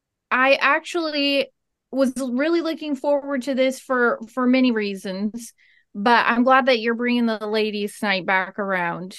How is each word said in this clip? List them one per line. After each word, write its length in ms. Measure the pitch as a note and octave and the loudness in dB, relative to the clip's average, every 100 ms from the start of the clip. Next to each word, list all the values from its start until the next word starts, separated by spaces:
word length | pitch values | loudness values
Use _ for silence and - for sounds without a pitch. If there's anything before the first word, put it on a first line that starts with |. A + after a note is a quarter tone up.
| _ _ _ | _ _ _
I 260 | A#3+ C4 C4+ | 2 4 4
actually 920 | C4 D4+ D#4+ F4 D#4+ D4 C#4+ C#4 C4+ _ _ _ _ | 2 0 -2 -4 -2 -2 0 0 -2 _ _ _ _
was 200 | B3+ C4 B3+ | -2 0 0
really 420 | C4 A#3+ D4+ E4+ | -4 -2 0 0
looking 360 | D#4+ D#4 D4+ C#4+ | -2 -4 -6 -4
forward 460 | D4 C#4+ C#4 C#4 | 0 0 0 -4
to 120 | C4 B3+ | -2 0
this 240 | C4 C4 | 0 -2
for, 400 | - B3+ A#3+ - A3+ | -4 0 2 0 -6
for 120 | - B3+ | -2 2
many 260 | B3+ B3+ | 4 4
reasons, 800 | A3 G#3 G3 G3 F#3 G#3 A#3 A#3 - _ _ _ G#3 | 2 -2 -6 -8 -6 -6 -6 -14 -20 _ _ _ -2
but 300 | G#3 A#3 - | 4 4 4
I'm 160 | A#3+ | 2
glad 220 | B3 C4 C4 | 4 4 4
that 140 | B3 | 0
you're 120 | A3+ | 0
bringing 320 | A#3 A#3+ A#3+ A#3 | -2 0 0 0
the 120 | G#3+ G#3 | -2 -2
ladies' 540 | A3 G#3+ G#3 G3+ - | -2 -2 -2 -6 -4
night 240 | G#3 F#3+ F3 | -2 0 0
back 340 | F#3+ F#3 F#3+ | 0 0 -6
around 580 | G3 F#3+ F3 E3 F#3 | -4 -2 -2 -6 -10